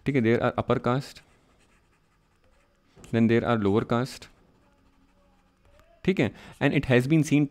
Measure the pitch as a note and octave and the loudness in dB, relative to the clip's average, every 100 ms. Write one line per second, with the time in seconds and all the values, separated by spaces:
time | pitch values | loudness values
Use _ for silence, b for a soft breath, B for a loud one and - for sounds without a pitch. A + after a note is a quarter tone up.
0 | - C#3 A2 A#2 B2 - - B2+ A#2+ C3 | -4 0 2 0 0 -2 -2 -2 0 -2
1 | - - _ _ _ _ _ _ _ _ | -6 -16 _ _ _ _ _ _ _ _
2 | _ _ _ _ _ _ _ _ _ _ | _ _ _ _ _ _ _ _ _ _
3 | - A#2 A2+ A#2 G#2+ A#2 G2+ G#2+ - A#2+ | -6 0 2 2 0 0 0 0 0 -4
4 | C3 - - _ _ _ _ _ _ _ | -4 -10 -20 _ _ _ _ _ _ _
5 | _ _ _ _ _ _ _ - _ _ | _ _ _ _ _ _ _ -20 _ _
6 | - F#3+ A2+ - B B C#3+ D3+ - B2 | -4 -2 -2 -6 B B -2 0 2 0
7 | C3 D#3+ D3 C#3+ C#3+ | 2 0 2 0 2